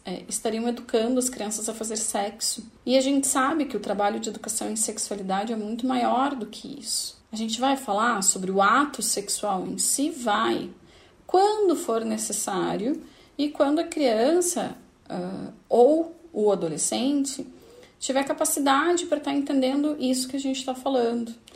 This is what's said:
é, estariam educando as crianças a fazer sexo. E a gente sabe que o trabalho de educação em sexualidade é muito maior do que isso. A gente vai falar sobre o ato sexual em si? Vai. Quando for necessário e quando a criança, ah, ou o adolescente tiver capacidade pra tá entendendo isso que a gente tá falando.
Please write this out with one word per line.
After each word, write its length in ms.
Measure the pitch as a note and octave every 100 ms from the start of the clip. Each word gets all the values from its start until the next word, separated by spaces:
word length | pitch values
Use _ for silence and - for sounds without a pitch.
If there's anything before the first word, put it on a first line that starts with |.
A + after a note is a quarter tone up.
é, 200 | - F3+ -
estariam 400 | - A#3 A3 A#3+
educando 520 | A#3+ - A3+ A3+ B3+
as 100 | B3
crianças 400 | - G#3 G#3+ -
a 40 |
fazer 240 | A3 A3 G#3+
sexo. 680 | - G#3 G3+ G#3+ - - - -
E 140 | - C4
a 40 |
gente 260 | C4+ C#4 C4+
sabe 380 | F3+ C#4+ E4 C#4
que 120 | G#3
o 20 |
trabalho 400 | G#3 G3 G3+ A3
de 100 | A3
educação 420 | G#3 A3 - G#3+
em 40 | A3
sexualidade 800 | - G#3+ - G3+ F#3+ G3 A3
é 20 | A3
muito 300 | G#3+ A#3 B3+
maior 480 | B3+ A3+ A#3 C#4
do 140 | C4+ G#3+
que 320 | - - -
isso. 420 | - - - - _
A 40 | G#3+
gente 240 | A3 A3+
vai 180 | C4 C4+
falar 460 | - G3+ A#3+ G#3+
sobre 260 | F#3+ F#3+ F#3
o 100 | F#3+
ato 440 | G3+ B3 D4 -
sexual 640 | - - G3 - G#3 F#3+ F#3
em 100 | F#3+
si? 320 | - - D4+
Vai. 600 | C#4 A#3 G#3 E4+ E4+ - - - - - _ -
Quando 480 | F#4 G4+ G#4+ G4 D4
for 280 | - A3+
necessário 1000 | A3+ A3 - - - F#3 E3+ F3+ A3 E4 - - - -
e 120 | D4
quando 300 | - C#4+ D4+
a 40 |
criança, 920 | E4 D4+ C4+ G#3+ B3+ F4 F4 - - - - _ -
ah, 420 | F#3 F3+ - - - _
ou 460 | A3+ B3 D#4+ E4 - -
o 180 | - G#3
adolescente 920 | F#3+ E3+ D#3 - A3 B3+ C#4+ C#4 - - - - - - _
tiver 240 | - C4
capacidade 800 | C#4 D4+ D#4 D#4+ C#4 C#4 E4 F4 -
pra 140 | D4
tá 120 | D4
entendendo 640 | C#4+ C#4 C#4 B3+ C#4+ D4+ D4
isso 280 | B3+ B3+ -
que 100 | C#4
a 20 |
gente 260 | C4+ C4 C4+
tá 80 |
falando. 600 | B3+ C4+ C4 A#3 A#3+ A3+ - -